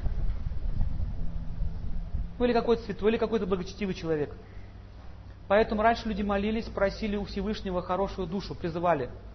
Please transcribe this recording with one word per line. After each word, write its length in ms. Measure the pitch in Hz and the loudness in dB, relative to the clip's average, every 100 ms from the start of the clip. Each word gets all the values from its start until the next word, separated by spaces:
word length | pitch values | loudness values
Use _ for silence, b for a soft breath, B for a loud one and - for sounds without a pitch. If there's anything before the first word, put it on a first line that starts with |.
| - - - - - - - - - - - - - - - - - - - - - - - - | 0 2 2 2 0 0 0 2 4 2 0 2 2 0 -2 0 0 0 0 -2 0 -2 -2 0
Ну, 60 | |
или 80 | 240 | 4
какой-то 300 | 240 233 226 | 4 4 2
святой, 280 | - 196 202 | 0 0 2
или 80 | 226 | 4
какой-то 280 | 220 220 190 | 2 0 2
благочестивый 480 | 185 175 - 202 | 0 -2 -4 -4
человек. 400 | 175 160 156 143 - B B B B - - - - - - - | -2 0 0 0 -6 B B B B -16 -16 -14 -14 -14 -10 2
Поэтому 320 | 202 220 214 | 4 4 4
раньше 260 | 214 233 226 | 4 4 0
люди 140 | 202 | -2
молились, 440 | 202 202 208 220 220 | 0 0 0 0 -2
просили 500 | - 196 190 214 202 | 0 0 0 -2 -2
у 80 | |
Всевышнего 580 | 196 - 196 214 196 180 | -2 -4 -2 -2 -2 -2
хорошую 460 | 180 185 196 - 185 | 0 0 0 -2 -4
душу, 260 | 190 - | -4 -4
призывали. 560 | 143 175 165 175 160 123 - - | -6 -4 0 2 2 0 -8 -14